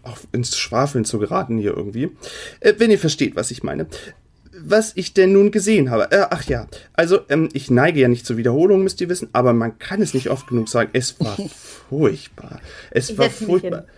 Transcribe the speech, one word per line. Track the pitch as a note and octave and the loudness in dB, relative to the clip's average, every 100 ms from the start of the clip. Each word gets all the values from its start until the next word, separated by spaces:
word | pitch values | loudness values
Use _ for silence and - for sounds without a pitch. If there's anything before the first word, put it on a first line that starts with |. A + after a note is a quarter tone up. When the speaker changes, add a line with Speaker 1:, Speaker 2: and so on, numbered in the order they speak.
Speaker 1:
auf, | - - - | -16 -18 -8
ins | A#2+ A#2+ - | -6 -4 -6
Schwafeln | - A2+ C#3 B2+ G#2+ | -4 -2 0 -2 -2
zu | G#2+ | -4
geraten | G#2 F#3 D3+ A2+ | -2 -4 -2 -2
hier | G2+ - | -2 -4
irgendwie. | G2+ A#2 D#3+ - - - - - | -6 -6 -8 -10 -18 -16 -18 -2
Äh, | - G#3+ | 2 4
wenn | A3+ | 4
ihr | G3+ | 4
versteht, | D#3+ - A#2 - | 2 0 -2 -2
was | - | -6
ich | - | -6
meine. | D2 C#2+ D#2 - - - _ _ _ F#3 D3+ | -8 -6 -8 -12 -20 -20 _ _ _ -12 0
Was | G#3+ A3 - | 2 0 -4
ich | F3+ - | -2 4
denn | F#3+ | 6
nun | G3 G3+ | 6 6
gesehen | G#3 G3 G#3+ C3 | 2 2 2 4
habe. | A2+ - | 0 2
Äh, | G3+ F#3+ | 2 2
ach | E3 | -2
ja, | D3 B2 - - - | -4 -6 -6 -18 -6
also, | - E3+ F#3+ - | -2 2 2 2
ähm, | C#3+ D#3+ | 0 0
ich | C3 - | -2 2
neige | B2 D#3 D#3 | 2 4 4
ja | B2 | 2
nicht | A#2+ - | 2 -2
zur | A#2 | -2
Wiederholung, | A#2+ C3 F#3 F#3+ | 0 2 4 4
müsst | F#3+ - | 2 -2
ihr | F3 | -6
wissen, | F3+ - | -6 -4
aber | - B2+ | 0 2
man | A#2 A2+ - | 2 0 -6
kann | - G3 | -6 -4
es | F#3 | -2
nicht | C3 B2 | -2 -4
oft | C3+ - | -6 -4
genug | A#2+ A2 | -4 -2
sagen, | A#2+ A2+ | -2 0
es | B2+ B2+ - | -2 -4 -4
war | A2 G2+ G3 - | -6 -6 -10 -12
Speaker 2:
<laughs> | - - - | -20 -20 -8
Speaker 1:
furchtbar. | C#3 D3+ D3 - - - - - - - | 0 0 0 -10 -20 -18 -18 -20 -20 -4
Es | - C3+ | -4 -2
Speaker 2:
Ich | G3+ | 0
Speaker 1:
war | - | 0
Speaker 2:
setz | - | -2
mich | G#3+ | 0
Speaker 1:
furchtbar. | F#3 F#3 E3 | 0 0 -8
Speaker 2:
hin. | - | -12